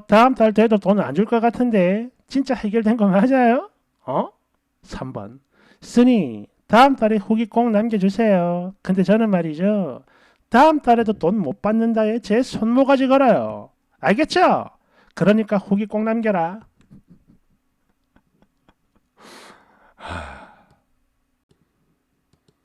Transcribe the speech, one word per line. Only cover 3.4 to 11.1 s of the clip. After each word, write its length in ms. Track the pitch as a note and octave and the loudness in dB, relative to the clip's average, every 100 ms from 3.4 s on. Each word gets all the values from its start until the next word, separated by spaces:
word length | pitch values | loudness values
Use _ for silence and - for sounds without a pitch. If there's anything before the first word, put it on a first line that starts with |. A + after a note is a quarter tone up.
| A#3+ B3+ G4+ _ _ _ - | 2 0 -4 _ _ _ -8
어? 240 | C#3 C#4 _ _ _ _ _ | -6 -6 _ _ _ _ _
삼 300 | - - C3 | -18 -14 -12
번. 260 | B2 G#2 C3 _ _ _ _ | -12 -14 -18 _ _ _ _
쓰니, 640 | - A#3 B3 A#3 C#3+ G#2+ G#2 _ _ | -4 2 4 2 -2 -8 -16 _ _
다음 280 | G#3+ C#4 C4+ | 4 4 2
달에 220 | G#3+ A3 | -2 -2
후기 280 | G3 A3 A#3 | -2 -4 -2
꼭 240 | A#3 A#3+ | -2 0
남겨주세요. 1040 | G#3 A#3 A3 F#3+ G3 A3 F#3+ F3 F3 F3+ - | 0 -2 -2 -2 0 0 2 0 -4 -8 -12
근데 220 | - F#3+ | -4 -2
저는 260 | F#3 A3 A3 | 2 2 2
말이죠, 760 | F#3 E3 D3+ G3 G#3 E3 A#2 _ _ _ _ _ | 0 -2 -4 -2 -2 -4 -10 _ _ _ _ _
다음 300 | A#3 D#4 D4+ | 4 4 4
달에도 320 | - A#3 A3 | 2 2 0